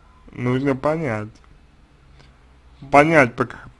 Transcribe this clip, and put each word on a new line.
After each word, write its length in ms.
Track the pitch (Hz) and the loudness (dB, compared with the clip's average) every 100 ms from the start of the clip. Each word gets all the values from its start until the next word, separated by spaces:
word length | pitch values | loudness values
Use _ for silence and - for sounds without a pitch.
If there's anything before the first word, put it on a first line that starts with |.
| _ - - | _ -20 -20
нужно 440 | - 123 127 143 131 | -8 -2 -2 -2 -2
понять. 540 | 147 160 151 110 107 - - - _ _ _ _ - - - - - - - - 135 | -2 -4 -4 -6 -8 -16 -20 -20 _ _ _ _ -20 -20 -20 -20 -20 -20 -20 -20 2
Понять, 440 | 143 151 165 123 - | 4 6 4 4 0
по 100 | 120 | -6
к-, 240 | - - | -8 -20